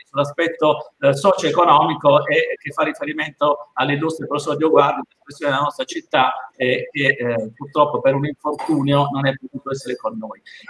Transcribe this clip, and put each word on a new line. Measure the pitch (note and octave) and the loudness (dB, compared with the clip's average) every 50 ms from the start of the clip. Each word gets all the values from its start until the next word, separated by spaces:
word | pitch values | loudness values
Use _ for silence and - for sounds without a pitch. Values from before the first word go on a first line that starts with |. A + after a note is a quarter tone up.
| - | -6
sull'aspetto, | _ - C#3+ C#3+ C#3+ - - E3+ D#3+ E3 - D3+ D3+ D3 - - - _ - | _ -4 -4 -4 -2 -2 -4 -4 -4 -2 0 0 0 0 0 -4 -16 _ 0
eh, | C#3 C#3 C#3 | 2 2 2
socio-economico | C#3 - G3 F#3 - - - - F3+ E3+ D#3+ C#3+ D3+ D#3+ E3 D3 - - C#3+ C#3 D3 D3 | 4 4 2 2 2 0 0 2 4 4 6 6 6 4 2 0 2 4 4 4 4 4
e | D#3 D3 E3 D#3+ - - - | 2 0 0 0 0 -4 -8
che | - C#3+ | -10 -8
fa | - D#3+ | -4 -4
riferimento | D3+ D#3 C#3+ - C#3+ D3 D#3 D#3 D#3 D#3 C#3+ - C#3+ D3+ D3 - - - - | -4 -4 -4 -6 -8 -8 -6 -6 -8 -8 -4 0 0 0 0 0 -4 -8 -6
alle | - C3 C#3+ C#3+ | -4 -2 0 0
industrie | C#3+ D#3+ D#3+ D#3 - C#3 | 0 -2 -4 -4 -6 -6
professor | - C#3+ D3 - D#3 C#3+ | -6 -6 -4 -4 -4 -2
Dioguardi, | D3 D#3 D#3 D3+ C#3+ C#3+ - - C3 C3 | 0 2 4 6 6 4 4 2 -2 -8
l'espressione | - _ _ _ - C#3 - D#3 C#3+ | -12 _ _ _ -20 -10 -6 -2 -2
della | C3+ C#3 D3 | 0 0 0
nostra | C#3+ - - B2+ | -2 -4 -6 -8
città, | - - E3 - _ D#3 C#3 B2+ - - - - - _ | -8 -8 -12 -6 _ 2 2 2 2 0 -6 -10 -12 _
eh, | - B2+ B2+ C3 B2+ - - | -2 0 0 0 -2 -4 -6
che, | - C#3+ C#3 C3+ - | -4 0 0 0 0
eh, | - A#2+ A#2+ A#2 A2 A2 A2 - | 0 0 -2 -2 -4 -4 -8 -10
purtroppo | - C#3+ C#3+ - D3+ D3 - B2+ A#2 | -14 -12 -2 0 2 2 2 2 0
per | B2+ C3+ C3+ | 2 2 2
un | C#3 C#3+ | 2 0
infortunio | D3 C#3+ - - D3+ D3 D3 - - D#3 C#3+ C3+ C#3 C#3+ C#3+ C#3+ C#3+ | -4 -4 -6 -6 -6 -6 -4 -2 -2 0 0 2 2 2 2 2 0
non | C#3 C#3 C#3 | 0 -2 -2
è | C3+ C3+ | -2 -2
potuto | - C3 - - - - C#3 | -4 -8 -14 -14 -12 -8 -8
essere | C3+ C3+ - B2+ B2 | -8 -8 -8 -8 -8
con | - - - A2+ A2 | -6 -6 -8 -8 -8
noi. | A2 - - - _ - - - - | -10 -12 -14 -16 _ -20 -20 -20 -18